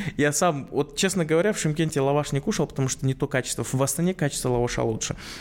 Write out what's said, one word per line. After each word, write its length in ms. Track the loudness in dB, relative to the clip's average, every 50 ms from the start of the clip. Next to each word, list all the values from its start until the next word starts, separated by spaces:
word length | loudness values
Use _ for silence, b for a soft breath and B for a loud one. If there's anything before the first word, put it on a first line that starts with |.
| -8 -6 -2
я 160 | 0 2 2 2
сам, 360 | 4 2 2 2 0 -4 -4
вот, 260 | -2 -2 -2 -2 -2
честно 280 | 0 0 0 2 0 0
говоря, 280 | 2 2 2 4 2 0
в 60 | 0
Шымкенте 420 | 0 0 0 2 0 0 2 2
лаваш 320 | 2 4 4 2 2 0 -2
не 80 | -2
кушал, 260 | 0 0 0 0 0
потому 220 | -2 0 0 0 0
что 180 | 0 0 0
не 80 | -2 0
то 120 | 0 -2 -2
качество. 360 | 0 -2 -2 -2 -4 -4 -4
В 180 | -2 0 2 2
Астане 320 | 2 2 0 0 0 0
качество 360 | 0 0 -2 0 -2 0 0
лаваша 320 | 2 2 0 0 0 0 0
лучше. 340 | 0 0 -2 -4 -6 -6 B B B B B